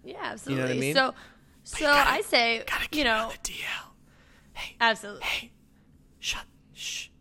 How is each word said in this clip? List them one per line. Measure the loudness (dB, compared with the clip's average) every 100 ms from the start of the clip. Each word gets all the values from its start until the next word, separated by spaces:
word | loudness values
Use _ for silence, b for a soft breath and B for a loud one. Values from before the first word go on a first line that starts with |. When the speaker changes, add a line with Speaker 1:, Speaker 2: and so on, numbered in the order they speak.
Speaker 1:
Yeah, | -14
Speaker 2:
You | -10
know |
what | -8
I |
Speaker 1:
absolutely. | -8 -4 0 0 0
Speaker 2:
mean? | 2 2
Speaker 1:
So, | 2
Speaker 2:
But | -2 B B B B
Speaker 1:
so | -12 0
Speaker 2:
you | 6
gotta, | 6 6
Speaker 1:
I | 2
say, | 2 4 4 0 -2
Speaker 2:
gotta | -4 -2
keep | 0
Speaker 1:
you |
Speaker 2:
it |
Speaker 1:
know, | 2 2 -2
Speaker 2:
on |
the | -6
D | -10 -8 -8 -8
L. | -10 -20 B B B B B
Hey, | B B 2
Speaker 1:
Absolutely. | 2 2 -6 -8
Speaker 2:
hey, | -6 -6 -8 -20 _ _ _ -20 -20 _
shut, | -6 -6 -10 _ _
shh. | -14 -10 -10 -12 _